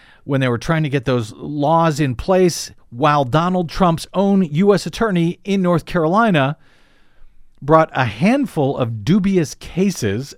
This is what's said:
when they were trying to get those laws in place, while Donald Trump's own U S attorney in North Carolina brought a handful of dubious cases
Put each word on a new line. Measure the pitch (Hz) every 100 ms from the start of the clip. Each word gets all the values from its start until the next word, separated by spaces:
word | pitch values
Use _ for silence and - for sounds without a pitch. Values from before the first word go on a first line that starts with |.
| _ -
when | - 135
they | 131
were | 117
trying | - 160
to | 156
get | 139
those | 127 127 107
laws | - - 147 143 165 165 143
in | 143
place, | 117 - 185 180 - - - -
while | 117 147 147 127
Donald | 151 175 180 165
Trump's | - 180 165 -
own | - 196 196
U | 185 147 202
S | 190 170
attorney | - 226 180 165 170
in | - 196
North | 175 175
Carolina | - 180 156 196 233 160 135 147 - _ _ _ _ - - - - -
brought | 135 160 160
a | 135 123
handful | 104 180 269 262 - 135
of | 135 120 113
dubious | 101 202 190 190 151
cases | - - 160 196 - 110 101 139